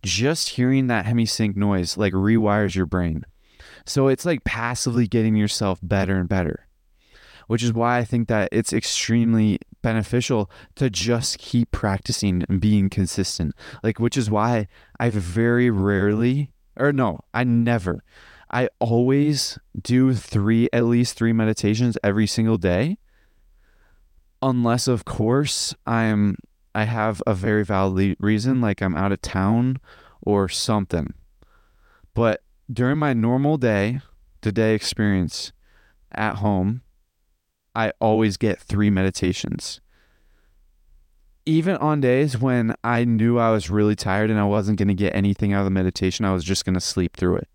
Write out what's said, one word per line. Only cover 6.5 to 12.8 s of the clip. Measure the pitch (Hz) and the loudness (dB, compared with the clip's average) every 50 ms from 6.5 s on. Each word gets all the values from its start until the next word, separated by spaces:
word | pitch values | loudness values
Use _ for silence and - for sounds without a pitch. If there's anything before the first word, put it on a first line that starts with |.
| - - _ _ _ _ _ _ _ _ _ _ _ - - - - - - - | -4 -8 _ _ _ _ _ _ _ _ _ _ _ -20 -20 -20 -20 -20 -6 -4
which | 113 117 117 | -4 0 0
is | 120 | 0
why | 110 117 117 120 123 123 | 0 0 0 0 0 0
I | 120 | -2
think | - - 120 117 - | 0 -2 -2 0 0
that | 117 107 98 - | 0 0 0 0
it's | - 110 110 - - | 0 -2 -2 0 -2
extremely | 113 - - - - - - 117 120 117 117 113 110 107 107 101 - - _ - _ | -4 -4 -4 -6 -6 -2 0 2 2 2 4 2 4 4 2 2 0 -4 _ -18 _
beneficial | - 117 113 113 104 - - 120 117 - 135 110 101 - - - - _ _ | -4 -2 -2 -2 -2 -2 -2 -2 0 0 0 -2 -2 -4 -8 -20 -20 _ _
to | - 143 131 | -2 -2 -2
just | 98 87 87 113 120 117 127 - - - | -2 -2 -2 0 0 0 -2 -4 -6 -8
keep | - - - 120 117 - | -10 -2 0 0 0 0
practicing | - - - 107 98 95 - - - - - 101 90 90 85 - | -2 -4 -2 -2 -2 -2 -4 -6 -6 -2 -2 0 0 0 -2 -2
and | 98 95 | -2 0
being | 82 107 104 104 | 2 2 2 4